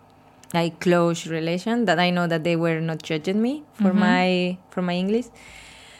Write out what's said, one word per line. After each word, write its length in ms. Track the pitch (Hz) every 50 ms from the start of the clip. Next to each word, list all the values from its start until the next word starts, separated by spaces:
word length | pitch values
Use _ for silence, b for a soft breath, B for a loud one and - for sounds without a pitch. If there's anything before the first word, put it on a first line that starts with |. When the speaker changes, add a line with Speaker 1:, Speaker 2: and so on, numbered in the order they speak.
| - - - - - - - - - -
Speaker 1:
like, 280 | - 170 170 170 170 -
close 460 | - 185 175 175 170 170 170 165 - 165
relation, 560 | 160 160 160 165 170 185 - 220 226 240 233
that 120 | 185 165 165
I 100 | 180 180
know 160 | 180 175 175
that 160 | 165 165 165 156
they 120 | 170 170
were 240 | 165 170 165 165 160
not 220 | 165 165 160 151
judging 380 | - - 160 156 151 190 190 214
me 220 | 226 247 285 302 294 - -
for 160 | - 208 190
Speaker 2:
Mm-hmm. 100 | 185 202
Speaker 1:
my, 580 | 185 180 180 180 180 185 185 180 180 180 185 185 - -
for 120 | - 185
my 120 | 180 180 175
English. 300 | 180 185 190 214 240 247 - - B B B B B B B B B B B B B